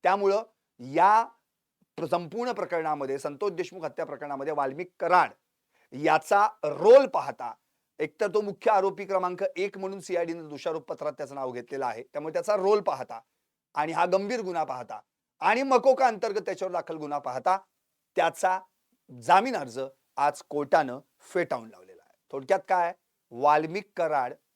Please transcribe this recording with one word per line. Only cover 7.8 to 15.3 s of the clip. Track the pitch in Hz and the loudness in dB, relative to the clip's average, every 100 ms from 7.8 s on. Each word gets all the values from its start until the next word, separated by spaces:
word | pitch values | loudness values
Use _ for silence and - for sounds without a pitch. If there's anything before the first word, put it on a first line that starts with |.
| _ _ | _ _
एकतर | 156 _ 208 | -8 _ -2
तो | 214 | -2
मुख्य | 208 180 220 | -2 -2 2
आरोपी | 208 190 190 | 4 2 -2
क्रमांक | 190 190 180 180 196 175 | -4 -2 -2 -4 -6 -4
एक | 196 196 | -6 -6
म्हणून | 190 196 | -10 -10
सीआयडीनं | - 175 170 170 156 | -6 -4 -4 -6 -10
दोषारोप | 147 180 160 - | -8 -6 -6 -8
पत्रात | 151 151 | -8 -8
त्याचं | 139 139 | -8 -12
नाव | 139 131 | -8 -8
घेतलेलं | 123 120 139 127 | -8 -10 -6 -6
आहे, | 113 | -6
त्यामुळे | - 147 151 | -10 -10 -6
त्याचा | 165 175 208 | -6 -2 0
रोल | 190 214 | 2 2
पाहता | 190 135 123 113 _ _ _ _ _ | 0 -4 -8 -14 _ _ _ _ _
आणि | 151 156 | -4 -2
हा | 160 180 | 0 2
गंभीर | 190 202 247 | 2 0 -4
गुन्हा | 185 170 | -4 -4
पाहता | 156 127 120 107 _ _ _ | -4 -6 -10 -14 _ _ _